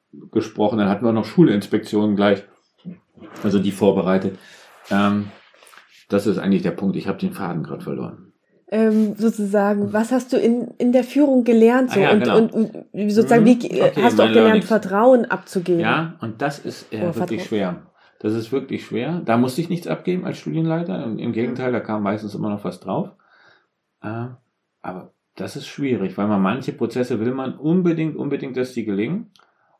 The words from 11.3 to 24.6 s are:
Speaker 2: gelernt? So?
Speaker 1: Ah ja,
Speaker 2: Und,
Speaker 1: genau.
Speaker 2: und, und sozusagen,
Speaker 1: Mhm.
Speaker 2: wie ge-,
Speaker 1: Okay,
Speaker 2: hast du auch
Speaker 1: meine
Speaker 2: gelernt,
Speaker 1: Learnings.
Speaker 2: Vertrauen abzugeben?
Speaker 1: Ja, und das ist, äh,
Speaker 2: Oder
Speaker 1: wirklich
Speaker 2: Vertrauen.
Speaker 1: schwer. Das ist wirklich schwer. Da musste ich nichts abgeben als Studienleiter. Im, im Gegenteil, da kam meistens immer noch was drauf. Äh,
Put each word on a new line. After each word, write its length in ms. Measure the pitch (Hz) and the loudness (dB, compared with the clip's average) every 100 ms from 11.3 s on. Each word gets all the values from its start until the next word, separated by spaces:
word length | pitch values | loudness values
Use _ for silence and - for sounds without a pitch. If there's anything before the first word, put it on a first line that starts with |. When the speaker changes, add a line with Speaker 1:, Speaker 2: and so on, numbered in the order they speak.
| 254 | 4
Speaker 2:
gelernt? 480 | 233 226 226 254 254 | 4 6 6 6 2
So? 80 | 202 | 2
Speaker 1:
Ah 40 | |
ja, 80 | - | 4
Speaker 2:
Und, 80 | 214 | 4
Speaker 1:
genau. 180 | 240 214 | 4 4
Speaker 2:
und, 140 | 226 | 2
und 560 | 220 220 - - 180 208 | 0 -2 -4 -12 -6 0
sozusagen, 320 | 208 - 233 | 2 4 6
Speaker 1:
Mhm. 40 | 226 | 6
Speaker 2:
wie 120 | 240 | 4
ge-, 240 | - - | 2 2
Speaker 1:
Okay, 200 | - - | 2 4
Speaker 2:
hast 140 | 240 214 | 2 4
du 40 | |
auch 40 | 214 | 4
Speaker 1:
meine 20 | |
Speaker 2:
gelernt, 60 | 226 220 | 6 6
Speaker 1:
Learnings. 200 | 214 - | 4 2
Speaker 2:
Vertrauen 560 | 214 196 196 247 254 | -2 0 4 6 6
abzugeben? 560 | - 185 - 190 175 170 | 2 -4 -4 -4 0 0
Speaker 1:
Ja, 340 | 139 143 165 - | 2 0 -2 -8
und 200 | 110 - | -10 -4
das 200 | 143 147 | -4 -4
ist, 320 | 120 - - | -12 -14 -10
äh, 60 | 110 | -4
Speaker 2:
Oder 180 | 104 110 | -4 -2
Speaker 1:
wirklich 260 | 107 107 | -4 -4
Speaker 2:
Vertrauen. 40 | - | -4
Speaker 1:
schwer. 380 | 107 92 87 - _ _ - | -2 -2 -6 -14 _ _ -8
Das 120 | 107 | -4
ist 180 | 113 113 | -4 -4
wirklich 340 | 135 131 104 - | -6 -6 -10 -6
schwer. 360 | 107 139 175 | -6 -4 -4
Da 120 | - 117 | 0 0
musste 220 | 127 175 | 0 -2
ich 80 | 160 | -4
nichts 180 | 170 - | -6 -6
abgeben 360 | - 180 180 | -6 -4 -4
als 140 | - - | -6 -10
Studienleiter. 640 | 160 156 160 165 175 180 | -6 -4 -2 -2 -4 -6
Im, 160 | 123 104 | -6 -6
im 140 | 117 | -6
Gegenteil, 400 | 110 120 120 127 | -4 -4 -4 -4
da 80 | 113 | -4
kam 240 | - 107 | -4 -4
meistens 320 | 101 104 104 101 | -2 -4 -8 -6
immer 140 | 107 | -6
noch 120 | 101 | -6
was 160 | 95 - | -8 -10
drauf. 320 | 98 123 202 _ _ _ _ _ _ _ _ _ | -8 -6 -6 _ _ _ _ _ _ _ _ _
Äh, 240 | 107 113 123 123 _ _ | -10 -10 -10 -14 _ _